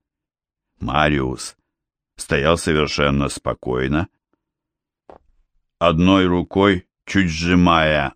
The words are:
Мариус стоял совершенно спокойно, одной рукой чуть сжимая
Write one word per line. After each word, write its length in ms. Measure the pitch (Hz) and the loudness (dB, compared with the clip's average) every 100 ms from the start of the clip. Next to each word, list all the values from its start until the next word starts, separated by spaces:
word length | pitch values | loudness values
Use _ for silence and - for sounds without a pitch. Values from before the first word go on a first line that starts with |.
| _ _ _ _ _ _ _ _ | _ _ _ _ _ _ _ _
Мариус 760 | - 69 76 71 65 64 - - _ _ _ _ _ - | -4 0 0 0 -4 -8 -14 -20 _ _ _ _ _ -16
стоял 400 | - 76 76 82 | -6 -2 0 0
совершенно 720 | - 76 71 - 71 69 69 | 0 0 0 0 0 0 -2
спокойно, 800 | - - 60 62 64 65 76 92 _ _ _ _ _ _ _ _ _ _ - _ _ _ _ _ - | -6 -8 -8 -6 -4 -2 -2 -4 _ _ _ _ _ _ _ _ _ _ -20 _ _ _ _ _ -2
одной 480 | 85 80 90 95 92 | 0 2 4 4 2
рукой 640 | 90 - 98 101 90 - _ - | 0 -2 0 2 2 -4 _ -4
чуть 240 | 101 90 | 0 0
сжимая 840 | 78 87 90 87 82 78 76 67 | -2 2 4 4 4 2 0 -4